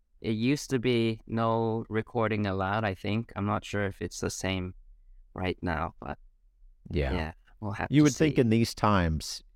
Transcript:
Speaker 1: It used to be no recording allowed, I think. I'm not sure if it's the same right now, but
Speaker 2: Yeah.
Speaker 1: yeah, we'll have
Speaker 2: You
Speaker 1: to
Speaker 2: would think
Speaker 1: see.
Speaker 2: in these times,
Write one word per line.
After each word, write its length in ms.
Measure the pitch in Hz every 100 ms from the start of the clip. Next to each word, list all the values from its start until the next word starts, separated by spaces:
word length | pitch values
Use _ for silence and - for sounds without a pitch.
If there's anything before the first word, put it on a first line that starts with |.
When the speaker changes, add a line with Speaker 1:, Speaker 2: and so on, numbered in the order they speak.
| _ _
Speaker 1:
It 120 | -
used 380 | 110 120 147 -
to 80 | 131
be 420 | 127 117 117 113 -
no 580 | 113 113 113 113 113 -
recording 580 | 107 - 117 110 107 104
allowed, 380 | 95 95 104
I 100 | 110
think. 380 | 92 98 107 117 -
I'm 100 | 101
not 180 | 104
sure 200 | - 101
if 180 | 98 -
it's 160 | 90 -
the 120 | 90
same 440 | - 92 95 90 - - - - - -
right 240 | 92 92 -
now, 320 | 90 78 85 -
but 180 | - - - _ _ _ - - -
Speaker 2:
Yeah. 220 | - 67
Speaker 1:
yeah, 200 | 82 78 - _ -
we'll 120 | 104
have 160 | 101 -
Speaker 2:
You 100 | 139
Speaker 1:
to 40 |
Speaker 2:
would 100 | 151
think 220 | - 160 -
Speaker 1:
see. 40 |
Speaker 2:
in 100 | 117
these 240 | 113 113
times, 680 | - 110 101 85 78 - - -